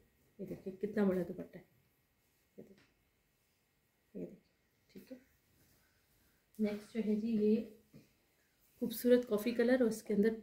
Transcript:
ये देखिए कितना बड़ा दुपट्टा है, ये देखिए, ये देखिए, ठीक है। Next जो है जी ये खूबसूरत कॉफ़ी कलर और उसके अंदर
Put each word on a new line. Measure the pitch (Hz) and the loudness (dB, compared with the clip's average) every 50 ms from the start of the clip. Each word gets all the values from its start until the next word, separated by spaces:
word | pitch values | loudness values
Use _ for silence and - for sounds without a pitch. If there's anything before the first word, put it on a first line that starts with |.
| _ _ _ _ _ _ _ - | _ _ _ _ _ _ _ -14
ये | 196 | -12
देखिए | - - - - 196 190 | -12 -12 -12 -12 -12 -8
कितना | - - 208 - 208 202 | -6 -8 -4 0 2 2
बड़ा | 190 180 185 175 | 2 2 0 -2
दुपट्टा | - 180 175 175 - - 180 | -4 -6 -10 -14 -14 -16 -20
है, | - _ _ _ _ _ _ _ _ _ _ _ _ _ _ _ _ _ _ | -20 _ _ _ _ _ _ _ _ _ _ _ _ _ _ _ _ _ _
ये | - - | -20 -20
देखिए, | - 196 - _ _ _ _ _ _ _ _ _ _ _ _ _ _ _ _ _ _ _ _ _ _ _ _ _ _ - | -20 -20 -20 _ _ _ _ _ _ _ _ _ _ _ _ _ _ _ _ _ _ _ _ _ _ _ _ _ _ -14
ये | 202 | -12
देखिए, | 175 - - - _ _ _ _ _ _ _ _ _ _ | -12 -12 -14 -20 _ _ _ _ _ _ _ _ _ _
ठीक | _ - - - 254 | _ -20 -20 -20 -20
है। | 254 - _ _ _ _ _ _ _ _ _ _ _ _ _ _ _ _ _ _ _ _ _ _ _ _ _ _ - | -20 -20 _ _ _ _ _ _ _ _ _ _ _ _ _ _ _ _ _ _ _ _ _ _ _ _ _ _ -4
Next | 214 202 208 208 - - - | -2 -2 -2 -6 -10 -8 -6
जो | 226 202 | -4 -2
है | 208 214 | 0 0
जी | 214 220 233 226 208 | 0 0 0 0 2
ये | 208 214 220 240 - - - - _ _ - - - _ _ _ _ _ _ _ _ _ _ _ _ _ _ _ 247 | 4 4 4 2 0 -4 -12 -20 _ _ -20 -20 -20 _ _ _ _ _ _ _ _ _ _ _ _ _ _ _ -6
खूबसूरत | - - - - 247 247 247 247 | -4 -4 -2 4 4 4 4 4
कॉफ़ी | - 208 202 - 240 226 | 2 -2 -2 0 -2 0
कलर | - 233 240 254 254 247 | 2 2 4 4 4 4
और | 220 | 2
उसके | 220 - - - 214 | 0 -2 -4 -2 0
अंदर | 208 202 226 220 - | 2 2 2 0 -2